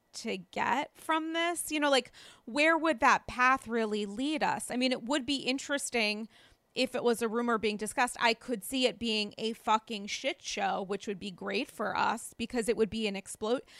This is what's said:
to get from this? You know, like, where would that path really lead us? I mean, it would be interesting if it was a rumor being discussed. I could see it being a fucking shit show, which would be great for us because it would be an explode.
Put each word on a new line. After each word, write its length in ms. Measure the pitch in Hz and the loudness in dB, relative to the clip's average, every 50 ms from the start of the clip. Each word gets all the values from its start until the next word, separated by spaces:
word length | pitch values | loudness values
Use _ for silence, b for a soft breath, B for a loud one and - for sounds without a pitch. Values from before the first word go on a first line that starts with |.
| _ _ - | _ _ -16
to 240 | - - 226 196 190 | -10 -6 -4 -6 -6
get 540 | 175 - - - - - 220 269 294 - - | -6 -8 -4 -2 0 2 2 2 0 -4 -8
from 380 | - - - 311 320 311 320 320 | -10 -2 0 0 0 0 0 0
this? 380 | 330 339 339 349 - - - | 0 0 0 0 -2 -4 -4
You 80 | 302 302 | -2 2
know, 100 | 294 285 | 4 4
like, 220 | 277 247 - - B B B B B B B | 4 4 4 0 B B B B B B B
where 320 | - 220 294 302 320 330 320 | -4 0 4 6 6 6 6
would 220 | 302 330 302 220 | 4 2 2 4
that 260 | 285 254 214 170 - | 6 6 6 6 4
path 420 | - - 247 247 254 262 262 - 220 | -2 0 2 4 4 4 2 0 -2
really 380 | 233 233 226 214 214 208 208 | -2 -2 0 0 -2 -4 -4
lead 380 | 196 202 214 269 294 311 262 202 | -4 -4 -4 -2 -2 0 0 0
us? 260 | 170 139 - - - | 0 0 -2 -4 -4
I 60 | - 247 | -2 0
mean, 140 | 254 262 | 2 2
it 120 | 254 - 233 | 0 0 -2
would 200 | 226 285 311 233 | 0 0 0 0
be 120 | 277 285 254 | 0 -2 -2
interesting 880 | - 240 262 277 - - 285 269 - - - 233 214 208 208 208 226 b b b b b b b _ _ _ | 0 -2 -2 -2 -2 -4 -4 -4 -2 -2 0 0 0 0 -2 -4 -8 b b b b b b b _ _ _
if 180 | - 254 254 - | 0 0 0 0
it 100 | - - | 0 0
was 200 | 240 233 - 233 | 2 2 2 0
a 40 | 226 | -2
rumor 300 | 214 240 240 240 233 208 | -2 -2 0 0 0 0
being 200 | 233 214 208 190 | 0 -2 -2 -2
discussed. 380 | 214 202 - 285 247 247 - - | -6 -4 0 0 0 0 0 2
I 160 | - 233 226 | 2 2 2
could 280 | - - - 254 196 - | 2 -2 -6 -6 -6 -6
see 220 | - 269 262 254 | -4 -2 2 2
it 140 | 226 - - | 2 0 0
being 340 | 233 233 214 214 208 202 - - | -2 -2 0 0 -2 -4 -6 -6
a 140 | 220 226 233 | -6 -6 -6
fucking 520 | - - 240 214 220 - - 226 202 202 | -4 0 2 2 2 0 -4 -8 -8 -6
shit 380 | 208 - - - 269 311 - - | -8 -8 -4 -4 -4 -4 -4 -6
show, 400 | - - 208 202 190 190 190 202 175 | -8 -4 -2 -2 0 0 -2 -2 -4
which 200 | 208 196 - 220 | -4 -4 -4 -6
would 120 | 202 170 | -6 -6
be 120 | 196 208 | -8 -10
great 400 | 175 - 196 202 196 202 294 - | -10 -8 -6 -4 -2 -2 -4 -4
for 260 | - - 214 190 - - | -6 -6 -4 -2 0 2
us 380 | 214 208 208 214 - - - - | 2 2 0 0 -4 -12 -8 -8
because 320 | 233 - - 247 208 214 | -8 -4 -2 -2 0 0
it 80 | 214 - | 2 2
would 140 | 226 180 | 2 0
be 160 | 214 220 220 202 | 0 -2 -2 -2
an 80 | 196 | -4
explode. 460 | 196 - - - - 220 214 247 277 - B B B | -4 -8 -10 -12 -6 -2 -2 -2 -2 -2 B B B